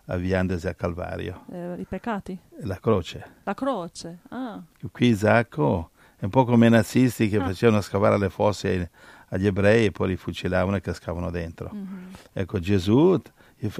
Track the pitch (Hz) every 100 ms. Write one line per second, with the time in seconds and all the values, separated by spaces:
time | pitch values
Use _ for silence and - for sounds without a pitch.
0 | - 92 90 92 92 92 87 82 95 87
1 | 87 87 92 87 - 180 175 180 185 190
2 | 240 202 - 185 _ 330 156 90 117 98
3 | 82 - - _ - 202 269 226 170 -
4 | 165 175 - 240 254 185 175 _ - -
5 | 123 107 107 110 117 - 147 95 82 _
6 | _ _ 98 127 120 120 117 117 104 123
7 | 127 - 110 104 87 92 117 107 95 98
8 | 107 104 98 - 104 95 101 92 87 _
9 | - - - 92 101 98 101 117 104 -
10 | 95 90 - 92 92 90 92 98 92 82
11 | - 85 87 87 82 82 - 214 190 190
12 | 185 - - - 92 98 85 101 87 120
13 | 175 165 - _ _ _ 107